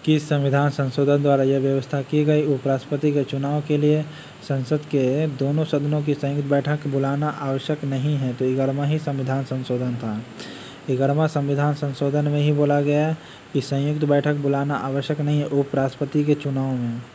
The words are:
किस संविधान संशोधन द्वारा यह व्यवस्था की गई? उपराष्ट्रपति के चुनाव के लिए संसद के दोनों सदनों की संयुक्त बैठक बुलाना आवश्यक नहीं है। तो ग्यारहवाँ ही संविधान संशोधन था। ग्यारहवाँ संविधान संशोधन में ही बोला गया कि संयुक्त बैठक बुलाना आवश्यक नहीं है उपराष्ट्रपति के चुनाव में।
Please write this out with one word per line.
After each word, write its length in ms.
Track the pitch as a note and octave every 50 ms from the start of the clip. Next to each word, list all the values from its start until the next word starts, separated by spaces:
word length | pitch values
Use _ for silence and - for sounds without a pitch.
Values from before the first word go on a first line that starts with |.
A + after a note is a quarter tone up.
| -
किस 240 | D#3 D#3 D3+ D3+ -
संविधान 420 | D3+ C#3+ C#3 C#3 C3 C#3 C#3+ C#3+
संशोधन 520 | C#3 - C#3 C3 B2+ D3 C#3 C#3 C#3+ C#3+
द्वारा 200 | C#3+ C#3+ C#3 C3+
यह 160 | C3+ C3+ C#3 C#3
व्यवस्था 440 | C3 C3+ C3+ C3+ - - - C#3
की 220 | C3 - D3+ D3+ D3
गई? 300 | D3+ D3+ D3+ D3+ D3+ C#3
उपराष्ट्रपति 580 | B2+ B2 C#3 C3+ C3 - - D3 C#3 D3+ D3+
के 120 | C#3+ D3 C3+
चुनाव 360 | - C#3+ C3+ C#3 C#3 D3 D3+ D3 D3+
के 100 | D3+ D3
लिए 240 | D3 D3+ D3+ D3+ D3+ D3+ - - - - - -
संसद 340 | - - C#3 C3+ C3 A#2+ D3+
के 500 | D3 D3+ - - C#3 C3 B2+ C3+ D3 D#3
दोनों 380 | D#3 C3+ B2+ C3+ C#3 D3 D#3 D#3+
सदनों 380 | D#3 - D3 D3 D3 D3+ D3+
की 120 | D3 D3+ C#3+
संयुक्त 340 | - - C#3 C#3+ D3 C#3 C#3
बैठक 380 | C#3+ C#3 C#3 D3 D3+ D3 D3
बुलाना 420 | C#3+ C#3 C#3 C#3 C3+ C#3 C#3+ D3+ D3+
आवश्यक 560 | - - C#3+ C3+ C3+ C3 - - D3+ D3 -
नहीं 320 | C#3 C3+ C3 C3 D3+ D3+
है। 180 | C#3 C3+ B2+ A#2+
तो 200 | - C3 C3 C3
ग्यारहवाँ 320 | C3 C3+ C3+ C3+ C#3+ C#3+
ही 120 | C#3+ D#3 D3+
संविधान 460 | D#3 D3+ C#3 C3+ C3 C3+ C3 C#3 C3+
संशोधन 500 | - C3+ C3 B2+ - B2 B2 B2+ B2+ A#2+
था। 280 | A#2+ B2 A2 G#2 G#2+ A#2+ - - - - - - - - - - - - -
ग्यारहवाँ 380 | C3 B2+ C3+ C#3 C#3+ D3+ D#3+ D3+
संविधान 460 | - D3 C#3 C#3 C#3+ C#3 D3 D3 D3
संशोधन 500 | D3 D3+ C#3+ C3 - C#3+ C#3 C#3 D3 D3
में 160 | D3 D3 D3
ही 120 | D3 D3+
बोला 280 | D3 D3 D3 C#3+ C#3+ C#3+
गया 360 | C#3+ C#3+ D3 D3 D3+ D#3 D#3+ D#3 - - - - - -
कि 80 | - C#3+
संयुक्त 440 | B2+ - C#3 C#3 C#3 D3 D3+ D3 D3+
बैठक 300 | C#3+ C#3+ C#3+ C#3 D3 D3
बुलाना 400 | C#3+ C#3+ C#3 C#3 C#3 C#3 C#3+ D3
आवश्यक 460 | G#2+ G2 C3+ C3+ C#3 C3+ - D3+ D3
नहीं 200 | D3 D3 D3 D3
है 60 | C#3+
उपराष्ट्रपति 760 | - C#3 C#3 C#3 C#3 - C#3 C3+ C3+ - - D3 C#3+ - D3+ D3
के 100 | D3+ D3
चुनाव 380 | D3 - C#3+ C3+ C3+ C3+ C3+
में। 300 | C3 B2 A#2+ A#2+ A#2 A#2+ A#2 -